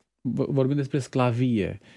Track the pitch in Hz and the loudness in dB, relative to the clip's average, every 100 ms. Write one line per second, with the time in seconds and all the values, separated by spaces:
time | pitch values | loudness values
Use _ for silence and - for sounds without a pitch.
0 | _ _ 131 113 135 139 131 147 135 151 | _ _ -6 -2 0 2 2 0 -2 -4
1 | 123 135 123 117 127 113 90 101 - | -2 0 0 2 0 2 0 -4 -14